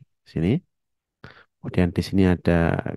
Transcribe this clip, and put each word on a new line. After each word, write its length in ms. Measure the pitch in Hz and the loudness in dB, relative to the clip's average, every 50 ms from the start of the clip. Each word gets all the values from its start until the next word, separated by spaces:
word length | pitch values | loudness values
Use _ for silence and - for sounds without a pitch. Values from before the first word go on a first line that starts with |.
| _ _ _ _ _ | _ _ _ _ _
sini. 400 | _ - 76 80 87 123 180 - _ _ _ _ _ _ _ _ _ _ _ - - - - - _ _ _ | _ -6 -4 -2 0 -2 -2 -4 _ _ _ _ _ _ _ _ _ _ _ -20 -20 -20 -20 -20 _ _ _
Kemudian 320 | - - - - 87 87 | -14 -6 -2 0 0 0
di 120 | 87 - 87 | 0 -2 -4
sini 160 | - - 98 95 | -2 2 2 4
ada 560 | 92 90 85 - - 87 85 85 82 - - - - - | 4 2 2 2 2 2 2 2 2 0 -2 -4 -6 -10